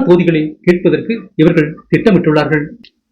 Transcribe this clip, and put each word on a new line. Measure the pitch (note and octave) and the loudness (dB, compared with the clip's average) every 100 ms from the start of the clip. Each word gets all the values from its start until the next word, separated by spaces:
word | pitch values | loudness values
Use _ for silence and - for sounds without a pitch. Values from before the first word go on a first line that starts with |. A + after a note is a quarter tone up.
| E3+ | 4
தொகுதிகளை | F3+ E3+ D#3+ D3+ - - | 2 2 -2 -2 -6 -2
கேட்பதற்கு | F3+ E3+ D3 - A3+ - - | 0 0 -2 -4 -10 -8 0
இவர்கள் | D#3+ D#3+ D3+ - - | 0 2 -2 -6 -4
திட்டமிட்டுள்ளார்கள். | E3 A3+ F3+ D#3+ D3+ D3 D3+ D#3 - - _ _ | -2 2 2 2 0 0 -4 -6 -12 -20 _ _